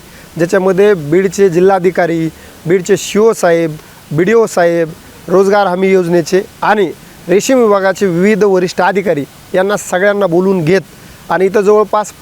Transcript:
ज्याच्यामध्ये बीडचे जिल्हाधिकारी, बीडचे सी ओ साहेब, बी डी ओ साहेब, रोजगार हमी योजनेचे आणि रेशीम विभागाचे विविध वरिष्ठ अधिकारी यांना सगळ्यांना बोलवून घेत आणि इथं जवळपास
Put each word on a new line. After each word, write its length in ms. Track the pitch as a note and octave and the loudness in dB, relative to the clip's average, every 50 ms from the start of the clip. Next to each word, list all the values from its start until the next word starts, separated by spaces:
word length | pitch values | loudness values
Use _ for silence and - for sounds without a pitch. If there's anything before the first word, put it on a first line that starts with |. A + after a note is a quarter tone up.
| - - - - - - - | -6 -12 -20 -20 -20 -16 -4
ज्याच्यामध्ये 580 | E3 D#3+ E3+ - G3 F#3 F#3+ F#3+ F3 G3+ G#3 G#3 | -4 -4 0 0 0 0 0 2 2 2 2 2
बीडचे 540 | F3 D3 C#3+ D#3 F3+ F#3+ G3 E3+ - G3 G3 | 0 -2 -2 0 0 0 0 0 0 0 2
जिल्हाधिकारी, 800 | D#3+ E3 F3+ F#3+ G3 F#3+ F3 F#3+ E3+ - F3+ E3 E3+ E3 E3 D#3+ - - - - - - - | 2 2 2 2 2 2 0 -2 0 0 -2 -2 -2 -2 -4 -6 -6 -10 -20 -20 -20 -12 -4
बीडचे 300 | D3+ E3+ G3 F3 - G3 | -2 -2 -2 0 0 -2
सी 220 | E3 - - - G3 | -2 -2 -4 -2 0
ओ 140 | G#3+ A3+ G#3+ | 2 2 0
साहेब, 440 | - - F3 E3+ E3 E3 E3 D3+ D#3 - - - - - - D3+ | 0 0 0 2 2 0 -2 -6 -10 -16 -20 -20 -20 -14 -8 -2
बी 120 | D3 E3+ | -2 0
डी 80 | F3+ A3+ | 2 2
ओ 140 | A3+ A3 | 2 0
साहेब, 440 | F#3+ - F#3 F3 F3 E3+ E3+ E3 D3+ E3 - - - - - - - | 0 0 0 0 0 2 0 -2 -4 -6 -16 -20 -20 -20 -20 -8 -2
रोजगार 380 | F3 F#3 G3 F#3+ G3+ G#3 G3+ | 2 2 2 2 2 2 2
हमी 260 | F#3+ F3+ F#3 F#3+ F#3+ F#3+ | 0 0 0 0 2 2
योजनेचे 500 | F#3 F3+ E3+ F3 F3 D#3+ - - F#3 G3+ - - - - | 2 0 2 0 0 0 0 -2 -2 -2 -4 -12 -4 -2
आणि 300 | E3+ G#3 G#3+ G3 D3+ - - - - - - - - | 0 0 0 0 -4 -4 -12 -18 -20 -20 -20 -6 -2
रेशीम 300 | F3 G3+ - - C4+ B3+ | -2 0 0 2 2 2
विभागाचे 480 | A#3+ G#3+ G3+ G3 F#3+ G3 F#3+ - G#3 | 2 2 2 2 0 -2 -2 0 -2
विविध 380 | G3 E3+ E3+ F3+ G3+ A3 F#3+ G#3 | -2 0 0 2 2 2 2 2
वरिष्ठ 360 | G#3 F#3+ F#3 F3+ F3+ - - | 2 2 0 -2 -2 -4 -2
अधिकारी 440 | F3+ F#3 G3+ G3 F#3 G3 E3+ C#3+ C3+ - - - - - - | -2 0 0 -2 -2 -2 -2 -4 -4 -8 -12 -20 -18 -6 -2
यांना 220 | F3+ F#3+ G3 G#3 | -2 0 0 -2
सगळ्यांना 500 | F#3+ - - - F3+ F#3 G#3 G3+ G3+ G3+ | -4 -6 -6 -4 0 0 0 0 0 -2
बोलवून 380 | F#3 E3 F3 F#3 G3 G3 F#3 D#3+ | 0 0 0 0 0 0 0 0
घेत 160 | D3+ F#3 F#3+ - - - - - - - - - - | 0 0 0 -2 -4 -18 -20 -20 -20 -20 -20 -8 -6
आणि 160 | F3+ E3 F#3 | -2 0 0
इथं 140 | G3 F#3 G#3+ | 0 0 0
जवळपास 520 | G3+ G3 G#3 G#3+ G#3+ G3+ - G#3+ G#3 - - - | 2 2 2 2 2 0 -2 -4 -4 -4 -12 -6